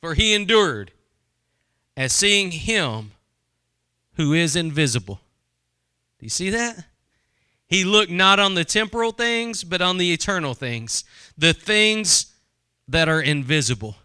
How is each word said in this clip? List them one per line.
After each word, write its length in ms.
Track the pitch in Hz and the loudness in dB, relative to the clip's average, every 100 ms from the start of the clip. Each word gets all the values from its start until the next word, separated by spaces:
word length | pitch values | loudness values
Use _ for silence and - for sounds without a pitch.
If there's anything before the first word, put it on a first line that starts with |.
for 140 | 165 | -4
he 200 | 151 220 | 0 2
endured 580 | 208 202 220 196 113 98 _ _ _ _ _ _ _ _ _ _ - | 2 4 4 4 0 -10 _ _ _ _ _ _ _ _ _ _ -8
as 160 | 131 | -2
seeing 380 | - 202 202 190 | 2 4 2 0
him 640 | 165 180 226 151 110 107 _ _ _ _ _ _ _ _ _ _ | -6 -4 -2 -2 -6 -10 _ _ _ _ _ _ _ _ _ _
who 180 | - 151 | -4 0
is 240 | 160 170 156 | 2 0 -2
invisible." 640 | 165 147 151 120 95 98 _ _ _ _ _ _ _ _ _ _ | -4 0 0 0 -6 -16 _ _ _ _ _ _ _ _ _ _
Do 80 | 113 | -10
you 40 | |
see 200 | - 185 | -6 -2
that? 340 | 220 240 226 170 _ _ _ _ _ _ _ _ | -2 -4 -6 -18 _ _ _ _ _ _ _ _
He 160 | 185 | 0
looked 280 | 185 208 202 | 4 2 2
not 260 | 175 190 196 | 2 4 4
on 160 | 202 | 2
the 100 | 185 | 0
temporal 480 | 165 214 214 226 226 | -2 -2 -2 -2 -4
things, 500 | 220 233 233 233 214 | -2 -2 -2 -4 -8
but 200 | 175 180 | -6 -2
on 160 | 180 185 | -2 0
the 140 | 180 | 0
eternal 420 | 165 - 190 151 | -2 -2 -2 -2
things, 500 | 120 127 117 113 - - - - - | -6 -6 -8 -6 -8 -8 -20 -20 0
the 160 | 160 | 2
things 760 | 160 - 214 214 214 196 - - _ _ _ _ _ - | 2 0 2 4 2 2 0 0 _ _ _ _ _ -6
that 200 | 147 160 | 0 2
are 120 | 160 | 2
invisible. 760 | 147 147 127 156 120 123 107 104 | 0 -2 0 0 0 -4 -6 -14